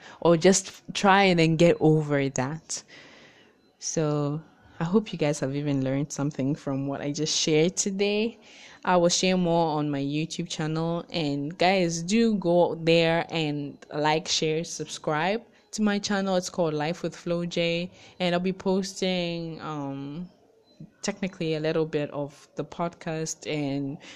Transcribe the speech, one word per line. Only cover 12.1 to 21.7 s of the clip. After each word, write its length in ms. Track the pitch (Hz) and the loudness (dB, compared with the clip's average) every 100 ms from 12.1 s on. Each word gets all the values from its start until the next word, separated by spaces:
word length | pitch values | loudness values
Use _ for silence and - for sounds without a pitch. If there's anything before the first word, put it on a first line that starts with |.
| 220 233 208 | 2 4 2
go 400 | 175 175 156 156 | 4 4 4 2
there 460 | 165 170 165 165 - | 2 4 4 2 0
and 480 | 165 151 147 143 - - | -2 -2 -2 -6 -10 -10
like, 340 | 151 151 156 - | -2 0 0 0
share, 360 | - 160 156 | -2 0 -2
subscribe 800 | 170 - 147 - - 151 170 220 226 _ _ | -4 -8 -10 -8 -4 -2 -2 -4 -8 _ _
to 100 | - | -2
my 160 | 214 202 | 0 0
channel. 360 | 202 202 196 185 | -2 -2 0 0
It's 140 | 180 | -2
called 240 | - 165 | -2 -2
Life 300 | 151 151 175 | 0 -2 -4
with 120 | 170 - | -6 -8
Flo 300 | - 170 175 | -6 -4 -2
J, 460 | 175 170 170 180 - - - | -2 0 -2 -4 -12 -20 -4
and 140 | 180 | -2
I'll 80 | 175 | 0
be 120 | 185 | -2
posting, 1080 | 185 196 190 190 - 185 185 175 170 165 160 | -2 -2 0 -2 -4 -2 -2 -2 -4 -8 -10
um, 680 | 143 151 139 139 139 147 180 _ _ _ _ - 165 _ | -8 -6 -6 -8 -10 -10 -12 _ _ _ _ -20 -20 _
technically 540 | - 202 185 - 160 156 | -8 -6 -6 -4 -4 -2
a 40 | |
little 260 | 156 | 0